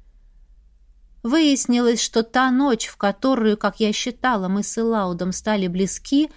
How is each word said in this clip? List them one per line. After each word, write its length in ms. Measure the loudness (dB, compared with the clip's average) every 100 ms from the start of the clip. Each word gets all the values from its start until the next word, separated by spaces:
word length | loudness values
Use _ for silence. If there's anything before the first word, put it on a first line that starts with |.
| -20 _ -20 -20 -20 -20 _ _ _ _ -20 -10 0
Выяснилось, 760 | 2 4 2 0 2 2 2
что 180 | 0 -2
та 300 | 0 0 2
ночь, 340 | 2 2 0 -4
в 120 | -4
которую, 600 | -2 0 0 2 2 2
как 220 | -2 -2
я 120 | -2
считала, 560 | -2 -6 -4 -2 -2 -2
мы 140 | -2
с 160 | -4 -4
Элаудом 540 | -2 0 -2 -4 -4
стали 340 | -4 -2 -2 -2
близки, 640 | -2 -4 -4 -2 0 0